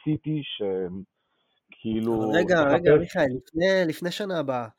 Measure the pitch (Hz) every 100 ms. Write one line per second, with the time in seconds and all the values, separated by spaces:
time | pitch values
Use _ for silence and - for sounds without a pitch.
0 | 151 151 151 151 135 - 101 95 90 95
1 | 95 _ _ _ _ _ _ - 113 110
2 | 113 110 110 160 180 170 143 160 175 151
3 | 170 185 143 127 - 160 190 190 170 151
4 | 175 - 208 170 139 127 113